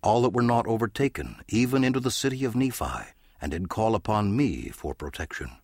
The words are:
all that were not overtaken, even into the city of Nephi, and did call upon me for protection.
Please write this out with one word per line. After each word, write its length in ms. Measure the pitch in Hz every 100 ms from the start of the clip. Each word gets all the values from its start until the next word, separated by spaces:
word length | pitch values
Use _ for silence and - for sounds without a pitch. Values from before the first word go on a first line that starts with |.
all 200 | - 110
that 100 | 123
were 100 | 113
not 240 | 120 117 113
overtaken, 680 | 113 113 - 139 - - - -
even 380 | 107 123 131
into 160 | 131 131
the 100 | 127
city 340 | - 135 131
of 120 | 131 117
Nephi, 560 | 131 120 67 67 - - _ _
and 120 | 71
did 160 | 78 90
call 260 | - 110
upon 420 | 110 - 107 101 107
me 340 | 143 67 57
for 220 | - 76
protection. 600 | - 76 - 78 - - -